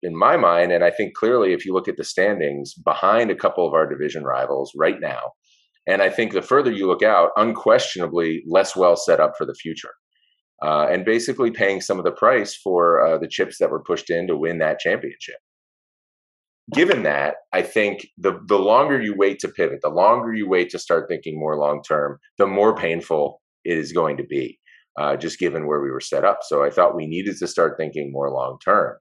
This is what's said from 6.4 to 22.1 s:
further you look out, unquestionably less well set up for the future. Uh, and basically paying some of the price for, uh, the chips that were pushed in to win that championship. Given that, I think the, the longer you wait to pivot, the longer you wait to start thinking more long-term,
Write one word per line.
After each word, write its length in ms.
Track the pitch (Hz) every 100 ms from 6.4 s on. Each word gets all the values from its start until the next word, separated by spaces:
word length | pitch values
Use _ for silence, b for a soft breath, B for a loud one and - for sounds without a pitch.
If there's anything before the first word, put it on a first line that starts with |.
further 280 | - 135 127
you 160 | 107 95
look 160 | 87
out, 280 | 104 98 85 -
unquestionably 1080 | 110 110 - 110 - 92 85 85 82 80 -
less 280 | 90 95 -
well 180 | 90
set 240 | 85 - 80
up 140 | 78 -
for 80 |
the 100 | 73
future. 360 | - 80 78 - - _ _ _ _ _ _
Uh, 220 | 76 76 76
and 160 | 92
basically 460 | 95 117 117 131 120
paying 300 | 117 98 95
some 180 | - 95
of 60 |
the 80 | 87
price 420 | - 110 127 101
for, 500 | - 98 90 85 82
uh, 140 | 80 80
the 80 | 82
chips 300 | - 92 -
that 100 | 85
were 140 | 78
pushed 260 | - 85 -
in 180 | 85 90
to 80 | 78
win 220 | 80 85
that 200 | 78 76
championship. 560 | 82 101 - - - 131 _ _ _ _ _ _ _ _ _ _ _ _ -
Given 300 | - 180 156
that, 340 | 85 71 73 73 _
I 100 | 92
think 440 | 90 - 104 98 - -
the, 240 | 95 90 104
the 120 | 101
longer 420 | 95 117 147 135
you 140 | 107 98
wait 220 | 98 98
to 80 | -
pivot, 320 | - 85 71
the 80 | 76
longer 420 | 80 98 117 117
you 160 | 110 101
wait 220 | 92 90
to 80 | -
start 280 | - 85 -
thinking 300 | 85 - 78
more 200 | 76 76
long-term, 600 | 73 73 - 78 73